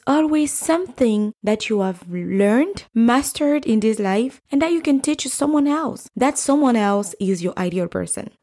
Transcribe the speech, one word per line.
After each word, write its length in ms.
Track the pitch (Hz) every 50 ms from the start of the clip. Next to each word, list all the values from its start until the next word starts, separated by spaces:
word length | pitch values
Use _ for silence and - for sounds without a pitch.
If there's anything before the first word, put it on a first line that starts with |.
| -
always 480 | - 277 302 311 302 302 302 302 285 -
something 800 | - - - 320 339 370 - - - 262 233 214 208 214 208 - _
that 280 | - 208 214 214 - -
you 100 | 220 208
have 280 | 196 190 185 180 - 175
learned, 760 | 175 180 175 180 185 190 202 202 214 247 302 392 403 - - - -
mastered 720 | 226 233 233 240 269 285 - - - 302 285 294 302 277
in 140 | - 220 220
this 180 | 208 220 220 208
life, 420 | 208 190 190 208 240 262 - - _ _
and 100 | - 285
that 120 | 320 330 339
you 80 | 339
can 200 | 330 302 277 269
teach 220 | - 302 302 302 -
to 60 | 262
someone 380 | - - 277 285 302 294 277 285
else. 400 | 285 311 330 247 - - - - -
That 220 | 233 247 277 285 -
someone 380 | - - 277 294 294 254 233
else 400 | 220 208 202 202 202 208 202 - -
is 220 | 202 190 196 180 170
your 140 | 185 - -
ideal 300 | 185 180 170 185 175 170
person. 420 | - - 180 165 - - - 214 - _